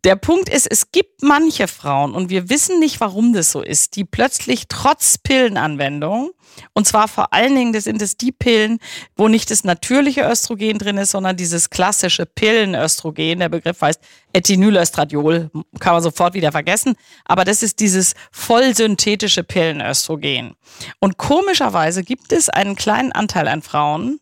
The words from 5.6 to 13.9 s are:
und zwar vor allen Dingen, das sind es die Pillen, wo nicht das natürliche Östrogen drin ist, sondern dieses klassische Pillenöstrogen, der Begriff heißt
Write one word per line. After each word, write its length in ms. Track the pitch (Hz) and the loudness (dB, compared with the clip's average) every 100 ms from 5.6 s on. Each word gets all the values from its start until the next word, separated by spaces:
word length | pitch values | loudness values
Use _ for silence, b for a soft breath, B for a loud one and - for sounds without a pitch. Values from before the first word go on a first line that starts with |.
| 151 143 139 147 151 214 294 - B B B | -2 -2 -4 -4 -4 -4 -6 -10 B B B
und 120 | - 208 | -2 2
zwar 220 | 214 220 | 2 2
vor 240 | - - | 0 0
allen 220 | 170 247 | 2 4
Dingen, 180 | 277 240 | 2 2
das 120 | 220 | -2
sind 180 | 208 214 | -4 -4
es 160 | 208 - | -4 -4
die 120 | 240 | -6
Pillen, 500 | - 247 226 214 226 B B B - | -2 2 2 2 -2 B B B 2
wo 120 | 214 | 4
nicht 220 | 220 - | 4 0
das 140 | 220 | -2
natürliche 640 | 190 170 - 262 285 269 - | 0 -2 0 2 2 0 0
Östrogen 500 | 233 - 214 214 214 | 0 -4 -4 -2 -2
drin 200 | 208 202 | -4 -2
ist, 140 | 202 | -2
sondern 260 | 202 185 185 | -2 -2 -2
dieses 320 | 175 170 - | -4 -2 -4
klassische 560 | - 180 202 185 - - | 0 0 0 0 -2 -4
Pillenöstrogen, 1120 | - 214 226 202 160 151 - 160 151 156 175 | 0 2 2 2 0 -2 -2 -4 -4 -4 -2
der 100 | 170 | -2
Begriff 320 | 165 165 180 | -2 -4 -2
heißt 180 | 151 | -2